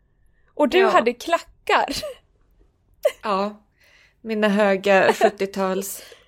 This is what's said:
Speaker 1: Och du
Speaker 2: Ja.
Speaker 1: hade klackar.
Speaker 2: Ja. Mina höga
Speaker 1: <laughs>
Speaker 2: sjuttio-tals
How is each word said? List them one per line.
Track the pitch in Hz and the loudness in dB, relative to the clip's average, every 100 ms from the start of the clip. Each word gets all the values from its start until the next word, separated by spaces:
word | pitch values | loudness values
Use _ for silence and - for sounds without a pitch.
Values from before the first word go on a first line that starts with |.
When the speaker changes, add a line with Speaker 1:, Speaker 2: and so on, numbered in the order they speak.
| _ _ _ _ _ | _ _ _ _ _
Speaker 1:
Och | - 285 | -2 0
du | 339 | 2
Speaker 2:
Ja. | 381 | 2
Speaker 1:
hade | 370 233 | 2 0
klackar. | 240 - 330 - _ - 359 - - 605 508 _ _ _ _ _ _ _ _ - - | -4 -4 -4 -4 _ -2 0 0 -6 -12 -16 _ _ _ _ _ _ _ _ -4 -4
Speaker 2:
Ja. | 226 196 202 208 _ _ _ _ _ _ | -4 -4 -4 -8 _ _ _ _ _ _
Mina | 226 220 208 | -8 -2 0
höga | 202 208 196 196 190 - | 2 2 2 2 4 4
Speaker 1:
<laughs> | |
Speaker 2:
sjuttio-tals | - 208 - 196 196 190 185 190 - - - | 4 2 0 -6 -4 -4 -4 -6 -12 -18 -20